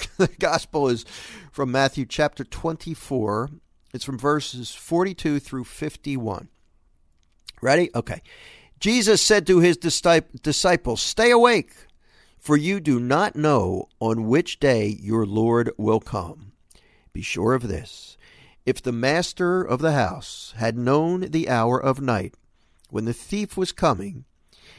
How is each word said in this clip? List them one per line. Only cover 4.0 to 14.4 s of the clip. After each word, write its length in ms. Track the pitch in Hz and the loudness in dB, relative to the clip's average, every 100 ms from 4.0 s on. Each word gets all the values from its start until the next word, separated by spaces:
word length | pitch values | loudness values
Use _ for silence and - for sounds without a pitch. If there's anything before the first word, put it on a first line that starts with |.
| - | -10
from 120 | 127 | -4
verses 540 | 143 151 - 127 113 | 0 0 -2 -10 -12
forty-two 680 | - - 170 190 180 160 147 | -14 -2 0 0 -2 -2 -2
through 240 | - 131 | -4 -10
fifty-one. 840 | 123 - 151 - 147 135 110 95 - _ _ _ _ _ _ _ _ _ - - | -10 -8 -10 -8 -8 -6 -6 -8 -12 _ _ _ _ _ _ _ _ _ -20 -4
Ready? 280 | 123 156 180 120 | 2 2 2 -2
Okay. 260 | - 82 - - - - _ _ | -6 -10 -14 -20 -20 -20 _ _
Jesus 420 | 202 247 208 208 | 0 2 4 4
said 260 | - 214 165 | 6 4 6
to 120 | 185 | 6
his 180 | 175 165 | 6 4
discip-, 640 | 165 - 180 165 - 127 | -2 0 4 4 2 -6
disciples, 580 | 151 147 190 175 123 113 | -4 0 2 2 0 -4
"Stay 300 | - - 233 | -4 2 4
awake, 420 | 240 240 220 - - - _ _ _ _ _ | 6 6 4 -2 -14 -20 _ _ _ _ _
for 180 | - 147 | 0 2
you 240 | 156 196 | 2 -2
do 200 | 151 123 | 0 0
not 360 | 123 147 208 147 | 2 2 2 0
know 540 | 151 135 92 92 - _ | 2 2 2 -4 -8 _
on 280 | 113 113 110 | -2 0 2
which 320 | 143 | 2